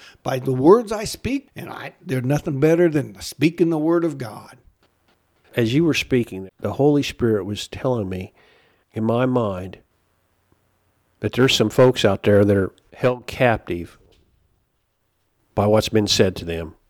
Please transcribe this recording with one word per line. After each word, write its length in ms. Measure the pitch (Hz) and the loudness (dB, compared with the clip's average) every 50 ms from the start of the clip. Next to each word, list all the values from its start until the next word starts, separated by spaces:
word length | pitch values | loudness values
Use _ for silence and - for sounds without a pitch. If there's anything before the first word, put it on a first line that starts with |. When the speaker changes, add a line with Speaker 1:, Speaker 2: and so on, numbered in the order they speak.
| - - - _ | -18 -20 -20 _
Speaker 1:
by 160 | - - 131 127 | -6 -6 -6 -4
the 140 | 123 135 | -4 -4
words 400 | 131 127 131 160 202 240 233 202 | -2 4 6 6 6 6 4 -2
I 100 | 220 208 | -6 -8
speak, 460 | 220 - - - - 214 269 285 - _ - | -8 -8 -10 -8 -6 -6 -6 -6 -8 _ -18
and 120 | - - 110 | -16 -14 -14
I, 260 | - - 123 151 - _ | -14 -14 -14 -16 -18 _
they're 200 | - - 135 131 | -8 -6 -4 -2
nothing 400 | 123 131 143 147 - 170 143 131 | 0 0 -2 0 -2 -4 -2 0
better 280 | 147 156 165 170 175 170 | 2 2 4 4 4 2
than 320 | 147 151 123 110 98 - | 2 0 -4 -4 -10 -16
speaking 500 | - - - - 139 170 165 - 180 165 | -16 -14 -6 0 0 0 2 2 0 0
the 80 | 165 151 | 0 0
word 260 | 151 160 170 175 165 | 0 0 0 0 0
of 140 | 165 143 135 | -2 -6 -6
God." 400 | 127 107 104 - 98 - - _ _ _ _ _ _ _ _ _ _ _ _ _ _ _ _ _ _ _ - | -12 -12 -14 -16 -20 -20 -20 _ _ _ _ _ _ _ _ _ _ _ _ _ _ _ _ _ _ _ -4
Speaker 2:
As 200 | 123 117 110 123 | -2 -2 0 2
you 100 | 151 170 | 0 2
were 80 | 160 | 2
speaking, 560 | 135 - - - 135 123 113 - - 95 95 92 _ _ | 0 -2 -2 -2 -2 -2 -2 -2 -8 -14 -14 -14 _ _
the 140 | - 104 - | -8 -8 -2
Holy 280 | - 139 147 147 143 | 2 2 2 2 2
Spirit 420 | 131 - - - 123 117 110 101 92 | 0 -4 -4 -2 0 0 0 0 -2
was 240 | 101 104 98 - - | -4 -8 -8 -10 -12
telling 400 | - - - 131 127 117 101 92 | -12 -6 -4 -4 -2 -2 -4 -6
me 240 | 92 92 92 - _ _ _ _ _ _ _ _ _ _ _ _ | -6 -8 -10 -12 _ _ _ _ _ _ _ _ _ _ _ _
in 120 | - 113 110 | -8 -4 -2
my 220 | 113 113 120 131 | -2 0 0 0
mind 520 | 127 127 127 113 101 95 90 95 95 - - _ _ _ _ _ _ _ _ _ _ _ _ _ _ _ _ _ _ _ _ _ _ _ _ _ _ _ - | 0 0 0 -2 -2 -4 -6 -10 -12 -14 -18 _ _ _ _ _ _ _ _ _ _ _ _ _ _ _ _ _ _ _ _ _ _ _ _ _ _ _ -8
that 120 | - 107 - | -6 -4 0
there's 200 | 120 131 131 - | 2 2 2 4
some 140 | - 117 107 | 2 0 0
folks 380 | - - 127 127 123 - - | 4 4 4 4 4 4 2
out 160 | 104 95 - | 0 0 2
there 200 | - 107 104 101 | 2 4 4 4
that 140 | 101 101 101 | 4 4 2
are 160 | 101 95 90 - _ _ _ - | 0 0 -2 -6 _ _ _ -10
held 320 | - - 127 123 123 - | -4 -2 -2 -2 -4 -10
captive 720 | - - - 131 120 110 104 - - 87 87 85 - - _ _ _ _ _ _ _ _ _ _ _ _ _ _ _ _ _ _ _ _ _ _ _ _ _ _ _ _ _ _ _ - | -12 -4 0 2 2 2 0 -4 -8 -8 -8 -8 -12 -16 _ _ _ _ _ _ _ _ _ _ _ _ _ _ _ _ _ _ _ _ _ _ _ _ _ _ _ _ _ _ _ -2
by 120 | - 101 | 0 2
what's 240 | 107 107 107 - - | 4 4 2 2 2
been 160 | - 110 104 | 0 0 0
said 280 | 101 - - 107 95 90 | 0 2 2 2 2 0
to 100 | - 87 | -4 -8
them, 280 | 85 85 82 82 78 - _ _ _ | -8 -6 -8 -8 -10 -14 _ _ _